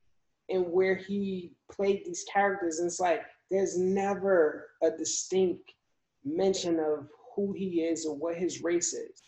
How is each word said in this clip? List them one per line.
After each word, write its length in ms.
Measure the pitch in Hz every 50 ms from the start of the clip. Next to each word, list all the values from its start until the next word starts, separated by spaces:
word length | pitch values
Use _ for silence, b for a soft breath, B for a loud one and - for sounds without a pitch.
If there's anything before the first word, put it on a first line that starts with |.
| _ _ _ _ _ _ _ _ _ -
and 160 | 190 185 180 175
where 240 | 165 185 190 190 190
he 560 | 190 185 - 202 202 202 196 190 185 175 175 - _ _ -
played 320 | - - 196 196 196 196 -
these 180 | 175 175 - - -
characters. 480 | - 202 202 202 190 180 175 170 156 160
And 80 | 175 175
it's 120 | 170 -
like, 220 | 180 175 165 - - - - _ _ _
there's 260 | 180 196 196 170 156 180
never 880 | 185 185 190 196 196 196 202 180 185 196 190 175 156 151 147 - - - - _ 165
a 80 | 165
distinct 800 | 160 - 160 - - - - - 185 185 190 180 170 - - - - _ _ _ _ _ _ _ _ _ -
mention 560 | 139 156 175 190 190 190 - - 175 170 160
of 280 | 156 151 151 147 139 - - - - - -
who 180 | - 202 196 190
he 280 | - 196 185 170 170
is 240 | 160 165 165 151 151
or 100 | 156 147
what 200 | 139 156 170 170
his 280 | 170 185 165 139 131 143
race 300 | 170 175 170 170 - -
is. 280 | 156 - - - - _